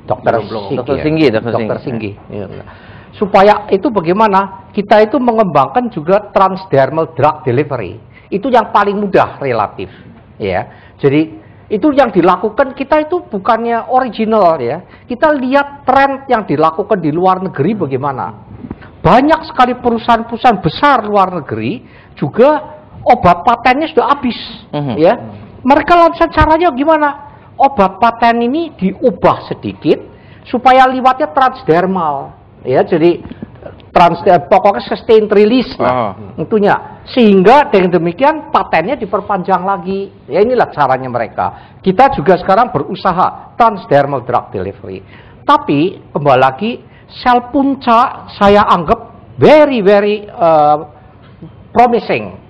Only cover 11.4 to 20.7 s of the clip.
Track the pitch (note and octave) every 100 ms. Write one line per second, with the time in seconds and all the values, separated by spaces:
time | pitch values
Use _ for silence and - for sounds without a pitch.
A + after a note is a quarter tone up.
11.4 | - - - G#3 D#4 C4+ B3 F#3 E3+ F3+
12.4 | A3 G#3+ C4+ B3+ C4+ D#4 D4+ F4+ - G3+
13.4 | F#3+ A3+ A#3 A#3 - B3+ B3+ F#3+ A3 A3
14.4 | F3 D#3+ A#2 D#3 - - - A#3+ D#4 D4
15.4 | B3 C#4 C#4+ - - C4 C#4 C4+ - A#3
16.4 | G#3+ D#3 - D#3+ G#3 G#3 D#3 D#3 F#3 F#3
17.4 | F#3 C#3 D3+ G#3+ D3 C3 C#3 B2+ F#2 -
18.4 | - - - - - - D#3+ G#3+ D4 D#4+
19.4 | - - B3 B3 B3 A3+ A3+ A3+ A3 A3+
20.4 | B3+ G3+ D#3+